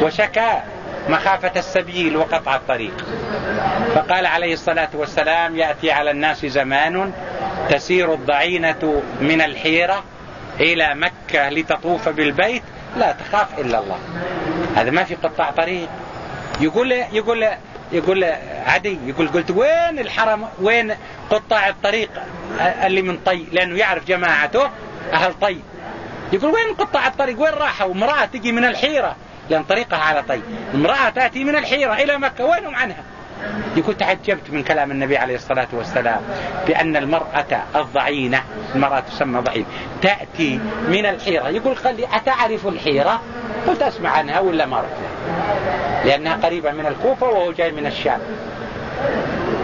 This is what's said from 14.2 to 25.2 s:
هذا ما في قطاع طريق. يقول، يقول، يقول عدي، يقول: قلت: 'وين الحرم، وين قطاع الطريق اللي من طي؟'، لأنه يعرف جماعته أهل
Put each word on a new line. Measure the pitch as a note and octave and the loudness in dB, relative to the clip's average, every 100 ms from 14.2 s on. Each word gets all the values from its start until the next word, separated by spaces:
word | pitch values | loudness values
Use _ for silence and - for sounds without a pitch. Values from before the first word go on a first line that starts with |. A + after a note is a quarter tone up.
| - - - E3 E3+ G#2+ | -6 -4 -4 -2 0 0
هذا | A#2 | 2
ما | E3 | 2
في | F3+ F3 | 0 -2
قطاع | D#3+ - D3 | -2 0 0
طريق. | D3+ E3 F#3 E3 - - - - - - - | 0 0 -2 -6 -10 -12 -12 -12 -10 -8 0
يقول، | D3+ G#3 B3+ | 2 2 2
يقول، | B3 - G#3+ G#3 A3+ A3 F#3+ - - - | 2 2 -2 0 2 2 0 -12 -16 -2
يقول | E3+ D#3+ F#3+ F3 D3 C#3 D3+ B2+ | 4 6 6 4 0 -4 -4 2
عدي، | F3+ G3+ E3+ B2+ | 2 2 -4 -6
يقول: | C#3 D#3 | 0 2
قلت: | E3+ E3+ | 2 2
'وين | F#3 C#4 E4 E4+ D4+ | 2 4 4 2 0
الحرم، | G#3+ - A3 G#3+ A3 - | -4 0 2 2 -2 0
وين | G3 A#3 A3 G#3 - - - | 2 4 2 -4 -8 -14 0
قطاع | G#3+ - G#3+ G3 | 0 2 2 2
الطريق | - G3+ A3+ G#3 - - - - - F3 - F#3+ | 2 0 0 -2 -6 -10 -12 -8 0 2 2 2
اللي | F#3+ | 4
من | F#3 E3+ F#3+ | 2 0 0
طي؟'، | F3+ D#3+ | 0 0
لأنه | E3+ F3+ F3+ | 0 2 2
يعرف | G#3 F3 F3+ | 2 0 0
جماعته | F3+ F3 D3 D3 A#3+ C#4 - - - - | 0 4 2 2 2 0 -2 -14 -12 -6
أهل | D#3+ | 0